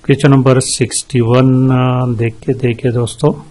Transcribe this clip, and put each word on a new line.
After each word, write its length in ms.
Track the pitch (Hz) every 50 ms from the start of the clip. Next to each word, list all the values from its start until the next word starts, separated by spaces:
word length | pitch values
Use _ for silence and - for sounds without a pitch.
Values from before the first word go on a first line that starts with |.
| -
क्वेश्चन 260 | - 143 - - 139
नंबर 300 | 139 135 123 135 127 123
सिक्सटी 600 | - - - - 131 110 - - - _ - 123
वन, 480 | 117 113 120 127 131 131 131 127 131 131
आ, 340 | 131 127 127 127 127 127 127 123 120 110
देखिए, 360 | 117 113 113 - - - 131
देखिए 380 | 120 127 120 117 113 - 127
दोस्तों 420 | 113 123 120 110 - - 147 147 151 147 - -